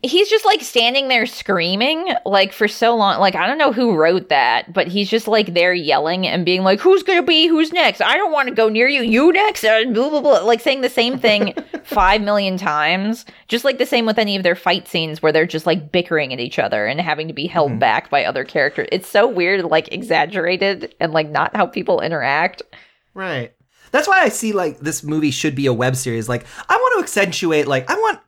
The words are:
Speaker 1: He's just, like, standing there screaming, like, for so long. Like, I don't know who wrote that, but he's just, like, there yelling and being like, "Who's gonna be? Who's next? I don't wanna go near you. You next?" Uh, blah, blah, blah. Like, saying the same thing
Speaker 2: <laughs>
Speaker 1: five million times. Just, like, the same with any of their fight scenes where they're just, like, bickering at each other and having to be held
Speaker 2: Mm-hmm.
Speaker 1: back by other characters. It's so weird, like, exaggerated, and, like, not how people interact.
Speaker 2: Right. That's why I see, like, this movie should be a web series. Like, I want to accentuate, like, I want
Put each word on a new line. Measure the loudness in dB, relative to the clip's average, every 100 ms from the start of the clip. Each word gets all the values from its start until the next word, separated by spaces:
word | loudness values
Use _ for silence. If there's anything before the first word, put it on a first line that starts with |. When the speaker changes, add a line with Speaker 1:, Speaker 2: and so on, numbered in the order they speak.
Speaker 1:
He's | 0 0 2
just, | 2
like, | 2 0
standing | 0 0 2 0 0
there | 0
screaming, | 0 -6 -4 -2 0 0 0 -2 -2 -4 0
like, | 2 2
for | 0 -2
so | 2 2
long. | 2 2 2
Like, | 0
I | 0 -2
don't | 2
know | 0
who | 2 0 4
wrote | 4 2 2
that, | 2 2 0 -2
but | -4 -2
he's | -2 -2
just, | -2 2
like, | 0 0
there | 0 0
yelling | 0 0 0 0 -2 -2
and | -2
being | 0 2
like, | 2 2
"Who's | 4 4
gonna | 2 0
be? | 2 2 4
Who's | 2 0
next? | 2 0 0
I | 0 0
don't | 0
wanna | 0 -2
go | 2 2
near | 2 2
you. | 2
You | 2 4 4
next?" | 4 0 0
Uh, | 2 2 2
blah, | 0 0
blah, | 0
blah. | 4 4
Like, | 4 0
saying | 0 -2
the | -2
same | 0 -2 0
thing | 2 2 0 -4 -12
Speaker 2:
<laughs> | -14
Speaker 1:
five | -4 2 2 2
million | 0 0 0 -4
times. | -2 0 0 0 -2 -6 -10 -20 _
Just, | -2
like, | -2 0
the | 0
same | 0
with | 2 0
any | 0 0
of |
their | 0
fight | 0 0 -2 -2
scenes | -4 -4 0
where | 2
they're | 2 2
just, | -2
like, | -2 -2 0
bickering | -2 0 -2 -2
at | -6
each | -6 -2
other | -2 0
and | -2 -2
having | -2 -4 -6
to |
be | -8 -4
held | 0 0
Speaker 2:
Mm-hmm. | 2
Speaker 1:
back | 0 0 0
by | -2 0
other | -4
characters. | -4 -2 -2 -2 -4
It's | -4 0
so | 2 2
weird, | 2 0 0
like, | 0 -2 -2
exaggerated, | -12 -2 -2 0 -2 -2 -2 -2 -4 -10 _
and, | -2
like, | -2 -2
not | -2 -2 -2
how |
people | -2 -2 -2 -2
interact. | -2 -4 -2 -2 -2 -6 -20 -20 _ _ _
Speaker 2:
Right. | -12 -8 -8 -8 _ _ _ _
That's | -2 2
why | 4
I | 2
see, | 0 -4
like, | -2 -2 -4
this | -8 -6
movie | -4 0 0
should | 0 -4
be | 0
a | 0
web | 0 0 -2
series. | -4 -6 -4
Like, | -6 -8 -18 -2
I | 0
want | 2 0
to |
accentuate, | 0 -2 -2 -2 0 0 2
like, | -2 -2
I |
want | -2 -2 -2